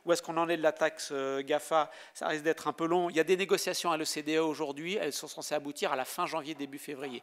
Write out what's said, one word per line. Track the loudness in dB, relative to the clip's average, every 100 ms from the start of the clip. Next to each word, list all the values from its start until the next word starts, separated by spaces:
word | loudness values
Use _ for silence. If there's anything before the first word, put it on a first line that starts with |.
Où | 2
est-ce | 2
qu'on | 2 0
en | 2
est | 4
de |
la | 4
taxe, | 4 0 0 -6
euh, | -2 0 -2
gafa ? | 0 0 4 2 2 -4 -16 -6
Ça | -2
risque | 0
d'être | 0 0 -2
un |
peu | -2 2
long. | 2 4
Il | 2
y |
a |
des | 4 4
négociations | 4 2 2 0 0
à | 0
l'O | 0
C | -2
D | 0 2
E |
aujourd'hui. | 2 0 -4 -4 -4 -2
Elles | -2
sont | -4 -8
censées | -10 -4
aboutir | -4 -4 -2 0
à | 0
la | -2
fin | -2 -2
janvier, | -2 -4 -6
début | -8 -8
février. | -10 -8 -8 -10